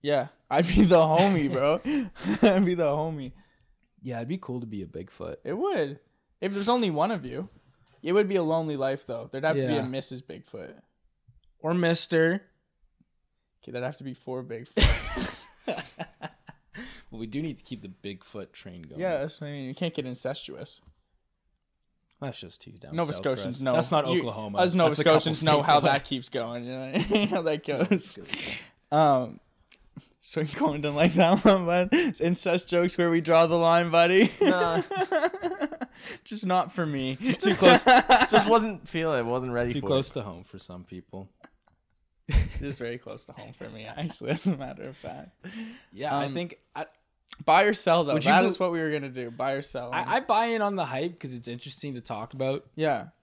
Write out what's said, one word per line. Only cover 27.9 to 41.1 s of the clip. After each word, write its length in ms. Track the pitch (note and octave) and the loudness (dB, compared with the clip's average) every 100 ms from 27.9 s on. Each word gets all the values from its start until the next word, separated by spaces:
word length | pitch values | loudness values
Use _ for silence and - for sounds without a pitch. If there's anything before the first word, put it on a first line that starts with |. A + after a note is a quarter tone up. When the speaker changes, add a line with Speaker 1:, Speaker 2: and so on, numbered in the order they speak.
Speaker 1:
goes. 140 | F#3 - | 0 0
Speaker 2:
Scotia. 500 | - - - - - - _ _ | -10 -8 -10 -8 -12 -16 _ _
Speaker 1:
Um, 500 | D3 D#3 C3+ A#2+ - _ _ _ - _ - _ _ | 2 4 4 0 -12 _ _ _ -20 _ -20 _ _
so 180 | - - | -10 -6
you 60 | D#3 - | -6 -2
going 220 | C#4 D3 | -2 0
to 80 | D3 | -2
like 220 | C#3+ E3+ | 2 2
that 260 | E3 E3+ G3 | 6 4 6
<laughs> 40 | |
one, 220 | G#3+ F#3+ E3+ | 6 4 4
bud? 220 | F3 F#3 | 0 2
It's 300 | D#4 E4 - | 2 2 0
incest 460 | E3+ F3 F#3 F3 - | 0 0 0 -2 0
jokes 280 | F3 F3 - | 0 0 2
where 140 | E3+ | 2
we 100 | E3 | 2
draw 240 | D#3+ E3 E3 | 4 4 6
the 100 | E3+ | 4
line, 320 | E3 E3+ E3+ | 4 4 4
buddy. 400 | E3 E3+ F#3+ A3 - | 4 6 6 4 4
Speaker 3:
Nah. 420 | G4+ F4+ F4 E4 - | 2 2 2 0 -2
Speaker 1:
<laughs> 1400 | G4 F#4 E4 D#4+ F#4+ F4 F#4 D4 E4 B3 - - - | -4 -2 0 0 -4 -8 -6 -8 -8 -14 -14 -18 -16
Just 220 | - G#3+ F#3 | -12 -8 -2
not 260 | F3+ E3+ | 0 0
for 140 | - D#3+ | -4 -4
me. 300 | C#3 C3 C3 | -4 -6 -4
Speaker 2:
Just 220 | A#3+ - | -4 0
too 120 | G#3 | 0
close. 300 | F#3 F#3 - | 6 8 8
Speaker 1:
<laughs> 460 | - B3+ - B3 B3 | 8 6 8 6 6
Speaker 3:
Just 180 | A3+ G3+ | 4 6
wasn't 400 | A3+ A3 F#3+ - | 4 2 -8 -6
feeling 320 | E3+ D#3+ C#3 | -2 0 0
it. 60 | A#2 | 0
Wasn't 260 | B2+ B2+ | -2 -2
ready 200 | A#2+ A#2+ | -2 -2
Speaker 2:
Too 80 | C#3 | -2
Speaker 3:
for 60 | A2+ | 0
Speaker 2:
close 240 | C3+ C3 | 0 0
Speaker 3:
it. 40 | |
Speaker 2:
to 80 | C#3 | -8
home 220 | G2+ E2+ | -10 -12
for 140 | F#2+ F#2+ | -16 -20
some 260 | - F2+ | -18 -18
people. 440 | F2 F2+ - | -16 -18 -16